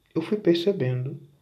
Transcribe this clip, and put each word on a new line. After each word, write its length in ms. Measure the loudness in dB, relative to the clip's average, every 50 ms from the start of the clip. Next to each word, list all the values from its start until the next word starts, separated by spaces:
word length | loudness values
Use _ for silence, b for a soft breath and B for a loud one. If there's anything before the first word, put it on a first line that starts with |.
| _ _ -6
eu 60 | -6
fui 160 | -4 -2 -4 0
percebendo 840 | 4 4 4 4 2 0 0 0 0 0 0 -2 -4 -6 -8 -10 -14 -20 _ _